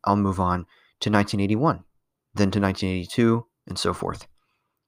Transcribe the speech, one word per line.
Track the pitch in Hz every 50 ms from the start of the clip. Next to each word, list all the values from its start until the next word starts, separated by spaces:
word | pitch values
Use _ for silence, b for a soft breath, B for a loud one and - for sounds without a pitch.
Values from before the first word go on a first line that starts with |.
| -
I'll | 101 101
move | 104 101 98 92 90
on | 92 90 90 90 90 - b b b b b b
to | - 107
nineteen | 104 104 101 - - 101
eighty-one, | 98 101 107 107 139 160 - - - _ _ _ _ _ _ _ _ _ -
then | 101 101 95
to | 95 107
nineteen | 101 98 95 - - 92
eighty-two, | 92 92 87 - - - 120 113 113 117 117 _ _ _ _
and | - 92 -
so | - 92
forth. | 90 - 90 87 87 - - - - _ _ _ _ _ _ _ _ _ _